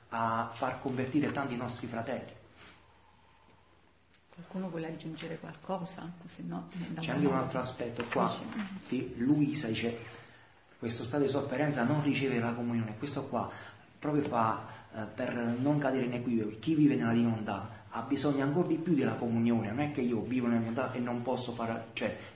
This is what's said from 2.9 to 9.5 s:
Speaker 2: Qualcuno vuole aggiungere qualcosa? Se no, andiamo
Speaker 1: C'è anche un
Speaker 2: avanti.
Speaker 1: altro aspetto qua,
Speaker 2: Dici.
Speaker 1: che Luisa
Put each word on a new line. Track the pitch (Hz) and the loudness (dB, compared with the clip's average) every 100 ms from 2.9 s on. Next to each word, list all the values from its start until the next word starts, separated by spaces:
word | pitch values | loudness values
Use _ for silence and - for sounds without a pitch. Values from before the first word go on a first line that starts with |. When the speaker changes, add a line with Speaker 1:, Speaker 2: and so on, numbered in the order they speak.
| - - _ - - - - _ - _ _ _ _ _ | -20 -20 _ -20 -20 -20 -20 _ -20 _ _ _ _ _
Speaker 2:
Qualcuno | - 170 185 190 | -20 -10 -8 -6
vuole | 165 160 | -4 -6
aggiungere | 156 165 160 165 165 | -6 -10 -8 -8 -8
qualcosa? | 165 160 - 185 175 - 165 - - | -10 -12 -6 -6 -6 -8 -12 -12 -16
Se | - | -12
no, | 175 175 170 | -8 -8 -8
andiamo | 180 170 165 | -8 -6 -4
Speaker 1:
C'è | 165 | -2
anche | 147 143 | 2 2
un | |
Speaker 2:
avanti. | 131 127 127 | 2 0 -2
Speaker 1:
altro | |
aspetto | 120 - 120 117 117 | -2 -4 -6 -4 -2
qua, | 131 117 - 120 113 98 98 - | 2 2 0 -6 -6 -6 -8 -4
Speaker 2:
Dici. | 123 - | -2 -2
Speaker 1:
che | 117 | 0
Luisa | 127 151 135 | 4 6 4